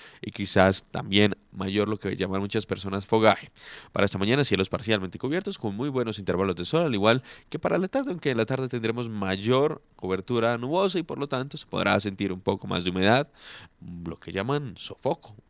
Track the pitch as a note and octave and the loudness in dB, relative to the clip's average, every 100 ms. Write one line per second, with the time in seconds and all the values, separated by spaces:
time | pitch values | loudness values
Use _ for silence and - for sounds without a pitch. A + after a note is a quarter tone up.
0 | - - - - G2 G2+ F#2+ F#2+ - - | -20 -14 -12 -6 0 6 6 4 -2 -8
1 | G#2 G2 G#2 - _ - F#2+ G2+ G#2 G#2 | 0 4 4 2 _ -8 -4 0 0 -2
2 | G2 - F#2+ G2 G2+ A2 - F#2 F#2+ G2 | -4 -4 -2 -2 -2 -2 -2 -6 -2 -2
3 | G2 A2 A2 G2+ - - - - - - | 2 6 6 4 0 -20 -20 -18 -8 0
4 | G2 G2 G2+ C3+ C#3+ F#2 F#2 - A2 G#2+ | 0 2 2 2 2 2 0 -2 -2 -2
5 | F#2 - B2+ E3+ G3 G3 A2 G2+ C#3+ C3 | -2 -8 -6 -4 -6 -6 -6 -4 -4 -2
6 | A2+ G#2 F#2+ F2+ G2 F2 F2 D#3+ E3 G#2+ | -2 -4 -2 0 0 0 0 0 2 2
7 | G#2 B2 - - - - - - F#3+ C4+ | 4 4 0 -20 -12 -4 0 0 0 -2
8 | B3 F3+ D3 A#2 A2+ C3 C3 B2 A2+ A#2 | -4 -4 -2 0 0 0 -2 -2 -2 -2
9 | A#2 G#2+ F#2+ F#2+ G#2 B2+ D3+ D#3 _ - | -4 -4 -2 0 2 4 2 -2 _ -10
10 | F#2 F#2+ - A#2+ A#2 A#2 B2 E3+ F#3+ F3 | -4 -4 0 0 2 0 -2 0 0 -2
11 | D#3+ - C#3+ B2+ C#3 D#3 - F#2 F#2+ G2+ | -6 -6 -4 -4 -4 -10 -6 0 2 2
12 | G2+ G2 G2 F#2 F#2+ G2 F#2+ F#2 F2+ F2+ | 0 -4 -4 -2 -2 -2 -2 -2 0 2
13 | F#2+ B2 D3 _ - - - _ - F2 | 4 4 2 _ -20 -20 -20 _ -16 -10
14 | E2+ D#2+ - F2+ A2+ D3 C#3 F2 - G2+ | -10 -10 -8 -6 -2 -4 -4 -12 -14 -6
15 | B2+ E3 - G#2 | -4 -4 -8 -20